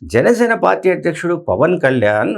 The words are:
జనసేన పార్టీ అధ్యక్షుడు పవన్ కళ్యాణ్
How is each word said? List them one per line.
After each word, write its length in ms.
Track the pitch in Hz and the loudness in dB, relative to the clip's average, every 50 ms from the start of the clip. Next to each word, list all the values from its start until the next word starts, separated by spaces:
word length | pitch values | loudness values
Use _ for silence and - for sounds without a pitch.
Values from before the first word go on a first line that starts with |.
| 87 | -8
జనసేన 500 | 80 - 117 156 214 240 220 240 233 233 | -2 0 2 2 2 2 2 2 0 0
పార్టీ 360 | 190 185 185 190 185 185 185 | 0 0 0 0 2 0 0
అధ్యక్షుడు 460 | 180 160 - 170 160 - - 170 175 | -2 0 -2 -4 -4 -4 -4 -4 -4
పవన్ 440 | 160 - - 92 104 143 170 185 175 | -4 -2 -2 0 0 0 0 0 0
కళ్యాణ్ 560 | 156 135 131 127 107 104 104 107 113 - 220 | 0 0 2 2 2 2 2 0 0 -2 -4